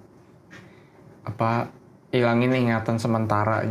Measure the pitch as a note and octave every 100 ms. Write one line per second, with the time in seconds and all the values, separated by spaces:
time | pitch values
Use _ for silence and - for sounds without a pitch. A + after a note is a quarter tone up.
0 | - - - - - - - - - -
1 | - - - - A2+ A#2 - - - -
2 | - B2+ A#2+ A#2 B2+ B2+ A#2+ A2+ A2+ A2+
3 | A#2+ A2+ A2 G#2 G#2+ G#2+ A2